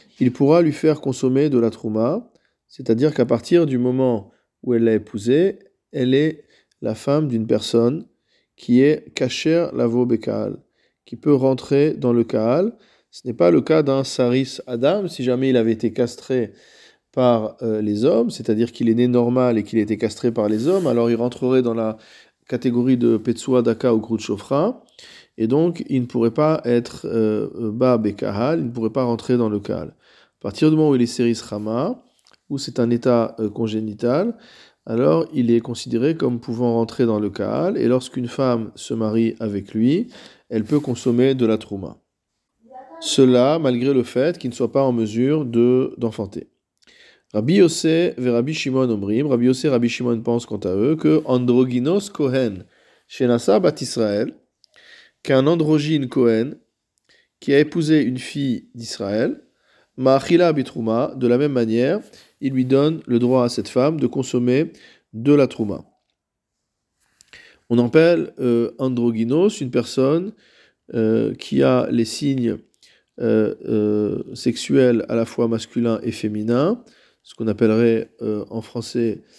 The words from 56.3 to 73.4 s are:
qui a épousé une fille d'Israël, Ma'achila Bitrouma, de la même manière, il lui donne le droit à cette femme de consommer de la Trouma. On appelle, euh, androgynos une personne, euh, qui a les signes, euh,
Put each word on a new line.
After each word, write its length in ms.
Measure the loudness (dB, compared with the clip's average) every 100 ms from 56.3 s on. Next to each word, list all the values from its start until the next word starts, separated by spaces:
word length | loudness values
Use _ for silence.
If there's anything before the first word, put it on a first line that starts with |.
| 2 -2 -8 _ _ _ _ _ _ _ _
qui 160 | 0
a 60 | 2
épousé 420 | 2 0 2 2
une 160 | 2 -2
fille 500 | -8 -6 -4 -4 -8
d'Israël, 640 | -16 -14 -8 -4 -2 -2 -4 _ _ _ _ _ -2
Ma'achila 520 | 2 4 4 4 4
Bitrouma, 580 | 2 -4 -4 -2 0 -2
de 120 | 0 2
la 100 | 2
même 160 | 2
manière, 480 | 0 0 0 0 -2 -6 -20 _ _
il 140 | -4
lui 100 | -2
donne 380 | 2 4 2 0 -2
le 120 | 0
droit 260 | 4 2
à 60 | 2
cette 180 | -2 -4
femme 320 | 0 0 2
de 60 | -2
consommer 640 | -2 -4 -2 0 0 -2 -6 -20 _ _
de 220 | -4 2
la 120 | 4 4
Trouma. 380 | 0 -6 -8 -12 _ _ _ _ _ _ _ _ _ _ _ _ _ _ -20 -20 _ 0
On 100 | 2
appelle, 540 | 4 4 6 4 0 -4
euh, 300 | 0 0 0 -4
androgynos 840 | -4 0 0 0 0 2 2 0
une 100 | -4
personne, 640 | -4 -2 0 0 0 -2 -10 _ _ _ _ -8
euh, 400 | -2 0 2 0
qui 280 | -4 -4 2
a 240 | 4 2 2
les 160 | 0 -2
signes, 500 | -2 -4 -2 -2 -4 -10 _ _ _ _ -6
euh, 340 | 0 2